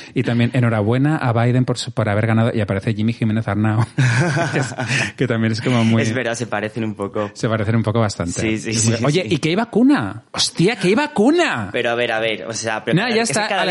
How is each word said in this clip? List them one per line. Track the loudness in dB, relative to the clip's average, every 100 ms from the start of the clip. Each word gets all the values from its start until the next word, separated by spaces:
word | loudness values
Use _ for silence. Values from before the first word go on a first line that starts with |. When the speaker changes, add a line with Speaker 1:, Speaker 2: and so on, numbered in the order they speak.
| -8
Speaker 1:
Y | -4
también, | 0 2 2
enhorabuena | 2 2 2 2 2 2 0
a | 0
Biden | 2 2 2
por | 2 -2
su, | -4
por | -2 0
haber | 0 2
ganado. | 2 2
Y | 0
aparece | -2 -2 -2
Jimmy | -2 -2
Jiménez | 0 0 0 -2
Arnau. | 0 0 0 0
<laughs> | 0 2 2 0 0 0
Que | -2
es, | -4 -4 -4 -2 -2 -2
que | -2
también | 0 0
es | 0
como | 0 2 4
muy | 4
Speaker 2:
Es | 2
verdad, | 0 -2 -4
se | -4
parecen | -4 -4 -4
un | -6
poco. | -4 -6 -4 -6 -4
Speaker 1:
Se | -2
parecen | 0 0 0
un |
poco | 2 2
bastante. | 0 0 -4
Speaker 2:
Sí, | -2 -2 -2
sí, | -4
Speaker 1:
Es | -2 0
muy | 0
Speaker 2:
sí, | 2
Speaker 1:
Oye, | 0 0
Speaker 2:
sí. | -2
Speaker 1:
¿y |
que | 0
hay | -2
vacuna? | 0 2 4 4 0 -8 -10
¡Hostia, | -4 -4 2 0 2
que | 2
hay | 2
vacuna! | 0 2 2 4 2 -2 -4
Speaker 2:
Pero | -2 0
a | 0
ver, | 0
a | 0
ver, | -2 -2 -6
o |
sea, | -6 -4 -4
pero | 0 0
Speaker 1:
Nah, |
Speaker 2:
cada, | 2 0
Speaker 1:
ya |
Speaker 2:
es | 0
que |
Speaker 1:
está. | -2 -2
Speaker 2:
cada | -2 0